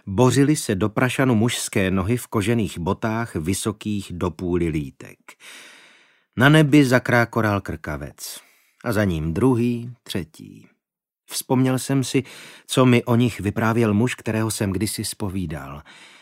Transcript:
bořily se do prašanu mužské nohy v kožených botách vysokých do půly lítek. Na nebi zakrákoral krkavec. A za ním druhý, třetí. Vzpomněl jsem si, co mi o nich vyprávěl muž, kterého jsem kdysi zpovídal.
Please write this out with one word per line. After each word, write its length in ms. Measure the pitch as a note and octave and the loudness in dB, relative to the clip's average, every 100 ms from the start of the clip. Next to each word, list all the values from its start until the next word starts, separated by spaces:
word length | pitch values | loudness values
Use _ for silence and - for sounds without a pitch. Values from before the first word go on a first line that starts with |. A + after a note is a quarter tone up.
| G2+ | -6
bořily 500 | G2 B2+ B2+ C#3 D#3 | 2 4 4 2 2
se 200 | - G2 | -2 -2
do 140 | G#2+ | 0
prašanu 460 | B2 B2+ - C3 A2 | 0 -2 0 2 4
mužské 560 | A#2+ - - G#2+ F#2 | 2 -2 -4 0 0
nohy 260 | F#2+ F#2+ A#2+ | 0 0 -4
v 100 | - | -2
kožených 520 | A2+ G2 A#2 F#2 - | -2 0 0 -2 -4
botách 560 | F2 G2 A2+ A2+ A#2 - | -4 -2 -2 -4 -6 -6
vysokých 760 | D#2+ G2 A2 G2+ G#2+ G2+ - | -4 -2 -4 -6 -6 -6 -6
do 180 | F2 F#2 | -6 -6
půly 360 | D#2+ F2+ F2 E2 | -4 -4 -2 0
lítek. 500 | D2+ C2+ - G1+ - - - - - - - - _ _ _ _ - | -2 -6 -14 -20 -20 -20 -20 -20 -20 -20 -20 -20 _ _ _ _ 2
Na 120 | C3+ | 6
nebi 360 | D#3 D3 D3 C3 | 6 8 6 6
zakrákoral 760 | B2 - A#2+ A2+ A#2 G#2 G2+ | 2 2 0 2 0 0 -2
krkavec. 800 | - - - D2 C2+ - - - _ _ _ _ | -4 -10 -8 -10 -10 -14 -16 -16 _ _ _ _
A 80 | B2 | -4
za 120 | G#2 | 0
ním 300 | G2 D#2+ D#2+ | 0 0 -2
druhý, 600 | D#2+ C3 A#2 A#2+ A#2 A#2+ A#2+ | 2 2 2 0 -2 -8 -16
třetí. 640 | - G2 E2+ - G2 G#2 - _ _ _ _ _ - | -10 -10 -10 -16 -20 -20 -20 _ _ _ _ _ -12
Vzpomněl 500 | - - C3 C3 C3 | -12 -2 0 2 0
jsem 240 | - C#3 | -2 -2
si, 200 | B2 C3+ - - - - - | 0 -2 -4 -14 -20 -20 -4
co 180 | C3+ B2+ | 2 4
mi 180 | A#2+ | 4
o 120 | A#2+ A#2 | 4 2
nich 240 | B2 - | 2 0
vyprávěl 540 | G2 A2 A2 A2+ A2+ | -4 0 0 2 2
muž, 220 | G#2 B2 - | 2 2 -2
kterého 360 | - A2 A2+ | -4 -2 -2
jsem 200 | - G2+ | -2 -2
kdysi 340 | F#2 G#2+ - G2+ | -2 -4 -4 -8
zpovídal. 760 | - G2+ F#2+ E2 D#2 C#2 D2 - - - - | -6 -6 -4 -6 -8 -12 -16 -18 -20 -20 -20